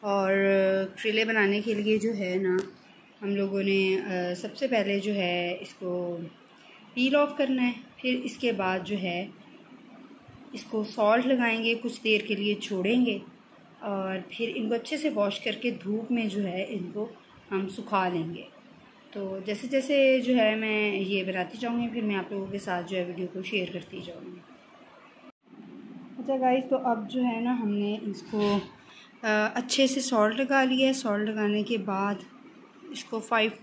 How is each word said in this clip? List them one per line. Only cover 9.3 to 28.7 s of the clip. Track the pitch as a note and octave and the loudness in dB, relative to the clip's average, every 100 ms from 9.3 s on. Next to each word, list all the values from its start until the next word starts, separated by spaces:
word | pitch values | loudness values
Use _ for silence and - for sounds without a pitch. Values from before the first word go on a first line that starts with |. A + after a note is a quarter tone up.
| - - - - - - - - - - - - | -12 -20 -20 -20 -20 -20 -20 -20 -20 -20 -20 -16
इसको | A3+ - A3 | -14 -6 -4
salt | G#3 - G#3 A3+ B3+ | -4 2 6 6 4
लगाएंगे, | C4 A#3+ A3+ A3+ | 4 2 2 0
कुछ | A#3 A#3 A#3 | 0 -2 -4
देर | A3 G#3+ | 2 2
के | G#3+ | 2
लिए | G3+ G#3 | -2 0
छोड़ेंगे | G#3 - G3 F#3 B3 A#3+ G3+ - - - - - - | 0 -2 -2 2 4 2 0 -8 -20 -20 -20 -20 -12
और | - G3 F#3+ F#3+ F3+ - | -6 -4 -2 -6 -8 -6
फिर | A#3 | -4
इनको | - A3 | -2 -2
अच्छे | A3+ A#3 D4+ | -2 -2 -2
से | D#4 | -2
wash | G#3+ G3+ G3+ | 2 0 0
करके | A#3+ G#3 B3 | -4 -2 -2
धूप | F#3+ F#3+ G#3+ A3 | -4 -4 -4 0
में | A#3+ A3 | 0 0
जो | G3 | -2
है | G3 F3+ G3 | -2 -2 -4
इनको | G#3+ F3 E3+ A3 - - - - | -4 -6 -6 -8 -10 -20 -20 -6
हम | G3 F#3 | -4 -4
सुखा | - - G3 F#3 | -6 -2 0 0
लेंगे। | F3 D#3+ E3+ - - - - - - - | -2 -4 -8 -14 -18 -20 -20 -20 -20 -16
तो | G#3 G3 F#3+ F#3+ | -10 -8 -8 -6
जैसे | G#3 B3 | -6 0
जैसे | C4+ C4 C#4+ C4+ C4 | 0 2 6 6 6
जो | A#3+ | 4
है | B3 G#3+ G#3+ | 4 4 4
मैं | A3 G#3+ G#3 | 0 2 2
ये | G3 F#3+ G3 | 0 0 0
बनाती | F#3 F#3 F3+ A3 | 0 -2 -4 -4
जाऊँगी, | A#3+ A#3 A#3 | -4 -2 -2
फिर | A#3 | -2
मैं | G#3+ | -2
आप | G3+ F3+ | -2 -2
लोगों | G3+ F#3+ | -6 -6
के | G3+ | -8
साथ | G3+ F3+ | -4 -4
जो | E3+ F#3+ | -2 -4
है | |
वीडियो | F3+ F3 F3+ | -4 -4 -6
को | F#3 | -6
शेयर | F#3+ G#3 F3+ | -4 -2 -2
करती | E3+ - - | -6 -10 -12
जाऊँगी। | - E3+ - F3+ - - - - - - - - - - _ - - - - - - - | -12 -14 -14 -16 -20 -20 -20 -20 -20 -20 -20 -20 -20 -20 _ -20 -18 -18 -18 -18 -16 -12
अच्छा | B3+ C4+ | -2 2
guys, | B3+ B3+ | 4 2
तो | C4 C4 | 2 0
अब | C4 A3+ G#3 | 0 -2 -2
जो | B3+ | -2
है | B3 A3+ | 0 0
ना | A#3+ | 0
हमने | B3 G#3+ G#3 G#3 G#3+ | 0 0 0 0 -2
इसको, | G#3+ G3 - G#3+ G#3 G3+ - | -6 -8 -6 0 2 2 -2